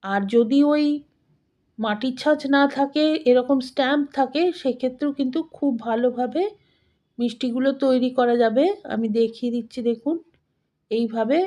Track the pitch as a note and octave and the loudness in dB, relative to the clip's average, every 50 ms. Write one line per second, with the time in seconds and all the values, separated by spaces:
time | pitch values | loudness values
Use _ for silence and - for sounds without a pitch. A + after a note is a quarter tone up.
0 | _ G3 G3 G3+ G3+ G3 A3 A#3 A#3 A3 C4+ C#4 C#4+ D4 D4 D4+ D4+ D4 D4 D4 | _ -2 -2 -2 -2 2 2 2 2 4 4 4 4 4 4 2 2 0 0 -2
1 | C#4+ _ _ _ _ _ _ _ _ _ _ _ _ _ _ - A3 A3 G#3 G#3+ | -6 _ _ _ _ _ _ _ _ _ _ _ _ _ _ -8 -4 -4 -4 -2
2 | A#3 C4 B3+ B3+ - D4 D4+ D4 - C#4 C#4 C#4 C#4 C#4 C#4 C4 C#4 C#4 C#4 D4+ | -4 -6 -6 -2 0 0 0 0 0 0 2 4 2 2 2 0 -2 0 2 2
3 | D4+ D#4 D#4 D#4 - B3 B3 B3 B3 B3+ C#4+ C4+ B3+ C4 - - C4 B3+ C#4 D4 | 2 2 2 0 2 4 4 4 4 2 0 -2 -2 -6 -4 -2 0 0 0 0
4 | C#4+ C#4 - - C4+ B3+ C4 D4 E4+ F4+ E4 - - C4+ A#3 B3 - B3+ B3+ B3+ | -2 -2 0 -2 -2 0 0 0 0 0 0 -2 -4 -4 -4 -2 -4 -6 -4 -2
5 | D4 D4 C#4+ - C#4 B3+ B3+ E4 D#4+ - _ - - C#4+ B3 A3+ A3+ A#3 A3+ A3+ | -4 -4 -2 -2 -4 -4 -2 -4 -6 -6 _ -4 -2 -2 -2 -2 -4 -4 -2 0
6 | A#3+ B3+ A#3+ A#3+ B3 B3 - D4+ F#4 G#4 G#4 _ _ _ _ _ _ _ _ _ | 0 -2 0 -2 -6 -4 -2 -4 -4 -4 -6 _ _ _ _ _ _ _ _ _
7 | _ _ _ - A#3+ A#3+ A#3 - - B3+ A#3 B3+ B3+ C4+ C4+ C4+ - C4+ B3+ B3+ | _ _ _ -4 -4 -4 -4 -4 -6 -4 -2 0 0 0 0 0 0 2 2 2
8 | B3 B3+ B3 B3+ B3 A#3+ A#3+ A#3+ A#3+ A3+ A3 A#3+ D4 F#4 G4+ G4+ - C#4+ - A3 | 2 0 0 2 2 2 4 2 2 2 2 2 2 2 0 -4 -8 -8 -6 -4
9 | A3+ A3 G#3 A3+ A3+ A3 A3+ - - A#3+ A#3 A#3+ A#3 A3+ - - A3+ A#3 A#3 A3+ | -4 -2 0 0 0 0 -2 -6 -6 -4 -4 -4 -8 -8 -12 -6 -4 -4 -4 -2
10 | - C#4+ E4 E4+ - _ _ _ _ _ _ _ _ _ _ _ _ _ A3 A3+ | -4 -4 -4 -4 -6 _ _ _ _ _ _ _ _ _ _ _ _ _ -4 -2
11 | A#3 A3+ A3+ A3+ A3 A3 C#4 E4 F#4 | -2 -2 -2 -4 -2 0 0 0 0